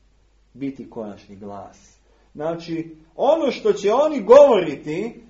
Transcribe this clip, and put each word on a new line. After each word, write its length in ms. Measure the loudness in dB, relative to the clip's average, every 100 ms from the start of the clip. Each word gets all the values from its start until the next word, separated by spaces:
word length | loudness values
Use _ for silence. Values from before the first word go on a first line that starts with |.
| _ _ _ _ _
biti 360 | -12 -12 -12 -16
konačni 460 | -14 -14 -16 -20
glas. 640 | -20 -18 -18 -18 -20 _ _ _ _ _
Znači, 640 | -10 -8 -8 -10 -10 -12 -16 _
ono 360 | -4 0 0 0
što 220 | -2 -2
će 200 | -2 0
oni 280 | 0 0 0
govoriti 1000 | 6 8 8 4 -2 -8 -8 -8 -10 -12